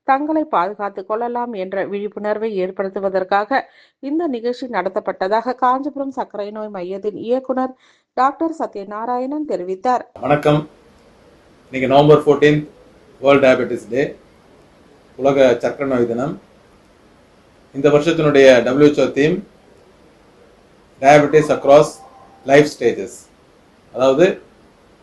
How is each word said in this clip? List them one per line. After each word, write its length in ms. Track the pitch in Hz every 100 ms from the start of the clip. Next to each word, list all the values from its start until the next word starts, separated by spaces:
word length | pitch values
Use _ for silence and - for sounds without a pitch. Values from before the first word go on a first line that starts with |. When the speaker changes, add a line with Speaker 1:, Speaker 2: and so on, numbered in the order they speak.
Speaker 1:
தங்களை 420 | - 269 302 311
பாதுகாத்துக் 640 | 302 202 185 208 202 196 185
கொள்ளலாம் 460 | 220 240 240 240
என்ற 340 | 202 190 196 170
விழிப்புணர்வை 800 | 202 208 208 208 214 226 190 185
ஏற்படுத்துவதற்காக 920 | 190 190 202 196 190 185 202 214 269 - _ _ _
இந்த 280 | 269 320 339
நிகழ்ச்சி 400 | 240 240 247 254
நடத்தப்பட்டதாக 880 | 202 185 202 196 185 190 220 240
காஞ்சிபுரம் 560 | 254 254 262 285 277 277
சர்க்கரை 400 | 262 202 208 202
நோய் 180 | 214 214
மையத்தின் 480 | 196 180 196 208 190
இயக்குனர் 580 | 226 254 262 254 262 - _ _ _
டாக்டர் 400 | - 269 285 330 311
சத்யநாராயணன் 880 | 220 202 196 208 240 247 262 302 302
தெரிவித்தார். 520 | 185 180 185 254 240 - -
Speaker 2:
வணக்கம். 480 | 131 147 151 147 - _ _ _ _ _ _ _ _ _ _
இன்னைக்கு 260 | 131 127 143
நவம்பர் 220 | 147 147
ஃபோர்டீன்த் 480 | 151 135 147 151 151 - _ _ _ _
வேர்ல்ட் 240 | 135 139
டயபெட்டிஸ் 420 | 131 123 120 117 101
டே, 260 | 123 160 - _ _ _ _ _ _ _ _ _ -
உலக 380 | 131 139 131 117
சர்க்கரை 380 | 123 135 135 127
நோய் 100 | 117
தினம். 340 | 117 147 196 _ _ _ _ _ _ _ _ _ _ _ _ _
இந்த 140 | 139 143
வருஷத்தினுடைய 720 | 147 165 160 151 139 135 123
டபிள்யூ 300 | 117 139 147
ஹெச் 160 | 143 123
ஓ 40 |
தீம் 360 | 135 151 190 - _ _ _ _ _ _ _ _ _ _ _ _ _ _ _
"Diabetes 480 | 135 151 147 156 143
across 360 | 120 139 147 151 - - - - _
life 340 | 131 147 151 -
stages". 300 | 117 101 95 - _ _ _ _ _ _ _
அதாவது, 460 | 113 135 135 190 - _ _ _ _ _ _